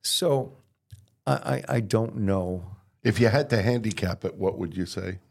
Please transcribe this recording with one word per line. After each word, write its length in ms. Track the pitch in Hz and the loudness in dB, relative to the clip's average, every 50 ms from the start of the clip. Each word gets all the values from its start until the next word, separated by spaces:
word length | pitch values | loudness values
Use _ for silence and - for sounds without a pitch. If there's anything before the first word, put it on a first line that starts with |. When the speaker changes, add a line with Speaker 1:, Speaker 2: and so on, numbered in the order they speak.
Speaker 1:
So 520 | _ - - - - 170 143 139 127 - - - _ _ _ _ _ _ - - - _ _ _ _ | _ -2 -2 0 2 2 2 2 0 -4 -10 -20 _ _ _ _ _ _ -20 -20 -20 _ _ _ _
I, 80 | - 135 | -2 -2
I, 300 | - - - 135 131 - - - | -2 -2 -4 -4 -4 -2 -2 0
I 40 | 123 | 0
don't 340 | 113 95 113 110 113 - - - | 0 2 0 0 0 0 -2 -2
know. 520 | 104 98 98 95 90 90 92 90 87 90 - - _ _ _ _ _ | 0 2 2 2 0 -2 -4 -6 -6 -10 -16 -18 _ _ _ _ _
Speaker 2:
If 160 | 117 104 - | 0 4 6
you 80 | 120 117 | 4 6
had 220 | 107 139 151 - | 6 4 2 4
to 100 | 127 110 | 2 2
handicap 600 | 95 113 123 123 110 107 98 - - 90 85 - - | 4 2 2 2 0 -2 -2 -2 -2 -2 -2 -2 -4
it, 100 | - - | -6 -4
what 220 | - 98 95 - - | 0 -2 -2 0 -2
would 180 | 92 85 78 | -6 -6 -4
you 100 | 92 92 | -6 -6
say? 340 | 85 - - 92 92 95 95 _ _ | -6 -6 -8 -8 -8 -10 -10 _ _